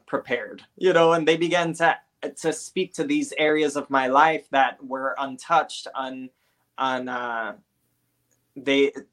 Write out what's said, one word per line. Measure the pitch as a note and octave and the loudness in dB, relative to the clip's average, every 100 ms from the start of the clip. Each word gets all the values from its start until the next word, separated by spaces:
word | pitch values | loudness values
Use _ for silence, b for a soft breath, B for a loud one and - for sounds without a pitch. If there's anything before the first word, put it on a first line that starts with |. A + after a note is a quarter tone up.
| _ | _
prepared, | - - A#2 G#2 - - - | -8 -4 -6 -6 -14 -20 -2
you | F#3 | 2
know, | E3+ E3 | 6 6
and | E3 D3+ | 4 2
they | E3 | 2
began | E3+ F3 E3+ | 2 0 -2
to, | D#3+ E3 - _ _ - - | 0 0 0 _ _ -12 -4
to | D#3+ | -4
speak | D3+ - F#3+ F3+ - | -4 -6 -6 -6 -4
to | D3 | -2
these | D3 C#3 - | -2 -2 0
areas | D3+ D3+ D3+ C#3+ | 2 2 0 -2
of | - | -2
my | C3+ C3 | 0 2
life | C#3 D#3+ D#3 - | 4 4 2 -2
that | C3+ B2+ - | 2 2 0
were | C3+ C3 C3 B2+ | -10 -6 -6 -4
untouched, | C3+ B2+ - E3 D3+ - - | -8 -10 2 2 2 -8 -12
un-, | C3+ C3 C3 B2+ _ _ _ _ - | -8 -8 -10 -14 _ _ _ _ -4
un-, | C3+ C3 B2+ | -2 -2 -4
uh, | B2 A#2+ A#2 G#2+ G#2 _ _ _ _ _ _ _ _ _ C#3+ | -6 -6 -6 -6 -10 _ _ _ _ _ _ _ _ _ -10
they, | C3 C#3 C#3 C#3 - | 0 2 2 0 -18